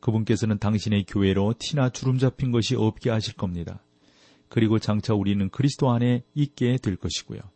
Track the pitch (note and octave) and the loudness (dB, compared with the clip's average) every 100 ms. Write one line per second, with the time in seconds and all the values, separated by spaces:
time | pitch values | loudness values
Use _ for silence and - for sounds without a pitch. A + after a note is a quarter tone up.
0 | - A2 G#2+ A2 A2 G2+ G#2 G#2+ G#2+ G#2 | 0 0 2 0 2 0 0 0 2 0
1 | G2 G2+ G2 F#2+ G2+ A#2 - C#3+ B2+ - | 0 2 2 4 0 -2 -4 0 0 0
2 | C3 B2+ C3 - C3 A#2 G#2+ A#2 A2 - | -2 2 0 0 0 0 0 2 0 0
3 | B2 A2+ G#2+ - G2 F2 E2+ F#2+ _ _ | -2 -2 -4 -6 -6 -4 -8 -12 _ _
4 | _ _ - _ _ - A2 A2 - G#2+ | _ _ -20 _ _ 0 2 2 0 -2
5 | - G#2 G2 G2+ F#2+ - C3+ - C3+ A#2+ | 0 0 2 0 0 0 0 2 0 2
6 | B2 B2 - D3+ C#3+ - A#2+ B2+ - F#2 | 2 0 -2 -4 -4 0 0 0 -2 -4
7 | F2+ - - G#1+ F#2+ | -6 -8 -10 -14 -14